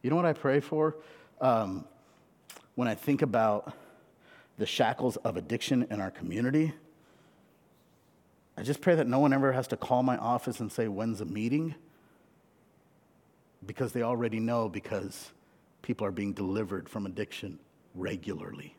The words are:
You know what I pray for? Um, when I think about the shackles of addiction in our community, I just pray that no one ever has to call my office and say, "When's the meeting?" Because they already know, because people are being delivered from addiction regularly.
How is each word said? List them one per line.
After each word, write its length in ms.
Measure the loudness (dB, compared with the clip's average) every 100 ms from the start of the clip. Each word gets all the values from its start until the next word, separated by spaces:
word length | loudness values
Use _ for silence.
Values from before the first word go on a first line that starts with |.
You 80 | 2
know 60 | 2
what 80 |
I 80 | 2
pray 260 | 2 4 2
for? 380 | 2 2 2 0 -16 -20 -20 0
Um, 460 | 4 4 2 -4 -10 -20 _ _ _ _ _ -20 _
when 140 | -2 0
I 80 | 0
think 260 | 0 2
about 540 | 4 4 4 2 -2 -16 -20 -20 -20 _ -20 -20 -20 -6
the 80 | -4
shackles 500 | 2 2 2 -2 0
of 180 | -4 -4
addiction 480 | -4 -4 2 2
in 160 | 2 -2
our 100 | -6
community, 640 | -6 -6 -2 2 2 2 -2 -16 _ _ _ _ _ _ _ _ _ _ _ _ _ _ _ _ -10
I 80 |
just 160 | -4 0
pray 160 | 4 4
that 100 | 4
no 140 | 4
one 120 | 6
ever 200 | 6 4
has 160 | 2 -2
to 80 | -6
call 260 | 2 2
my 140 | 4 0
office 420 | 0 -2 -2 -6
and 140 | -6
say, 160 | -2 -2
"When's 320 | -2 -4 -4
the 60 | -4
meeting?" 500 | -2 0 0 -2 -6 -18 _ _ _ _ _ _ _ _ _ _ _ _ _ _ _ _ _
Because 280 | -14 -4 -2
they 100 | 0
already 380 | 0 2 0 0
know, 280 | 2 2 0
because 640 | -4 -6 -6 -6 -10 -16 -20 _ _ _ _
people 220 | -6 -2
are 60 | -2
being 220 | -2 -4
delivered 560 | -2 -2 -2 -2 -4 -6
from 180 | -8 -8
addiction 540 | -6 -8 -8 -12 -14 _ _ _
regularly. 800 | -8 -6 -6 -6 -8 -8 -12 -16